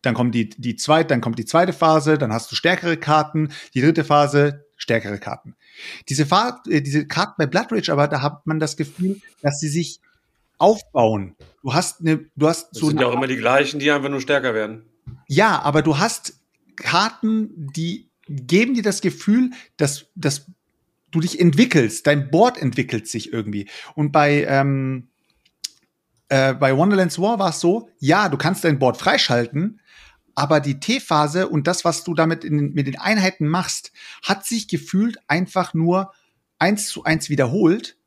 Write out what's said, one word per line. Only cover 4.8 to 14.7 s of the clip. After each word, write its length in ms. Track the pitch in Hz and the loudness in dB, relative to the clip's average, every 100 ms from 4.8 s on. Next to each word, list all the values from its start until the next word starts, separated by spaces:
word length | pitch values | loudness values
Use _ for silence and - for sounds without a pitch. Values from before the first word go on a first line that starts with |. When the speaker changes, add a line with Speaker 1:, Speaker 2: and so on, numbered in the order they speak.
| - 117 101 101 | -2 -2 -2 -10
Speaker 1:
Karten. 360 | - - - - _ - - - - | -10 -12 -14 -20 _ -20 -18 -18 -8
Diese 160 | 135 147 | -4 0
Fa-, 360 | 185 240 247 - | 2 0 -6 -2
äh, 140 | 165 | -2
diese 260 | 139 147 147 | 0 -2 -2
Karten 280 | 160 202 - | -4 -4 -2
bei 80 | 147 | -2
Blood 220 | 170 240 | -2 -2
Rage, 200 | 226 170 | -6 -2
aber 160 | 147 147 | 0 0
da 140 | 147 | 0
hat 260 | 139 143 - | -4 -6 -6
man 120 | 156 | -4
das 160 | 151 143 | -4 -6
Gefühl, 460 | 147 - 185 196 - _ | -10 -4 -6 -6 -12 _
dass 180 | 147 143 | -6 -4
sie 100 | 156 | -4
sich 300 | 151 165 - _ _ _ _ _ _ | -4 -4 -10 _ _ _ _ _ _
aufbauen. 760 | 175 214 - 139 113 107 92 - - _ | 2 2 -2 2 2 2 -6 -14 -20 _
Du 120 | 135 | -2
hast 280 | 147 185 - | -2 -2 -4
eine, 240 | 165 156 - - | -2 -2 -4 0
du 120 | 151 | 0
hast 240 | 165 - | 0 -8
Speaker 2:
Das 80 | - | -4
Speaker 1:
so 80 | 156 | -2
Speaker 2:
sind 100 | 147 | 2
Speaker 1:
eine 80 | 123 | 0
Speaker 2:
ja 60 | |
auch 40 | 123 | 0
immer 120 | 131 | -2
die 100 | 127 | -2
gleichen, 420 | 113 135 135 147 | 2 2 0 -2
die 120 | 143 | 0
einfach 180 | 143 135 | 0 0
nur 100 | 139 | -6
stärker 320 | 131 143 131 | -2 0 0
werden. 300 | 110 107 | -2 -4